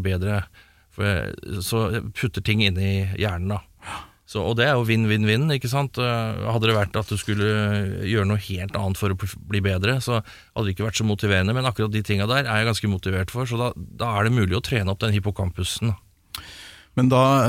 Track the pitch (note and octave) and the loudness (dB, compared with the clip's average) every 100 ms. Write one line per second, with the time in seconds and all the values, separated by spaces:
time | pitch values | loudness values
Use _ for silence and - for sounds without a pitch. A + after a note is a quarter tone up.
0 | F#2+ F2+ G2 G#2 - - - _ _ - | -2 0 0 -2 -4 -12 -20 _ _ -4
1 | G2+ F2+ G1+ G1+ - G2 F2+ A2+ A2 A2 | -2 0 -2 -8 -8 -8 -2 0 0 -2
2 | A2 - B2+ - G2 G#2+ G2+ F2+ G2 G2 | -6 -6 -4 -4 0 2 4 2 0 0
3 | F#2+ G2 G#2 F2 F#2 G#2 - _ - - | -2 -2 -2 -2 -2 -4 -6 _ -14 -14
4 | - _ _ A2 F2 A#2 C3 B2+ A2+ A2+ | -14 _ _ -4 -2 2 2 2 4 4
5 | A2 G#2+ G#2+ A2+ D#3 C#3 A#2+ C3+ C#3 - | 4 4 4 4 2 0 0 -2 -2 -2
6 | B2 A#2 A2 F2+ G#2 A#2 A2 A2 G2+ - | -2 0 -2 -4 -2 0 2 2 2 0
7 | G#2 G#2 - G#2 G#2 G#2+ G#2 G#2 G2 F#2 | -2 -4 -2 0 2 2 2 0 -2 -4
8 | G2 A2 G2 G#2 G2 F#2 G2 G2 G2 F#2+ | -2 0 2 0 -2 -6 -4 -4 -2 0
9 | G2+ F#2 F#2 - D2 G2+ F#2+ F#2 G2+ C3 | 0 -2 -4 -8 -4 0 0 0 0 0
10 | A#2+ A#2 - - - - G#2 F#2 G#2+ - | 0 -2 -4 -16 -12 -4 -2 -2 -2 0
11 | A2 G#2 G#2 F#2+ F#2+ B2 C3 - A2 G#2+ | 0 0 2 2 2 2 0 0 -2 0
12 | G2+ G2+ G#2 C3 C3 G#2+ A2+ G#2+ G#2+ F#2+ | 0 0 2 0 2 2 2 0 0 0
13 | F#2+ F#2+ F#2 A#2+ B2+ A#2 A#2+ - F2 - | 0 -2 -2 -4 -4 -2 -4 -4 -12 -6
14 | A#2+ G#2 A2 B2 F#2 F2+ - A#2+ F#2+ G2 | -2 2 2 4 2 0 0 -2 0 0
15 | - G#2 G2+ F#2+ F#2+ - F2+ - A#2 G2 | 0 0 0 -2 -4 -2 -6 -2 -2 -2
16 | _ _ _ - - - - - - - | _ _ _ -18 -16 -20 -20 -20 -8 2
17 | B2+ C3 C3 C#3 | 4 6 6 6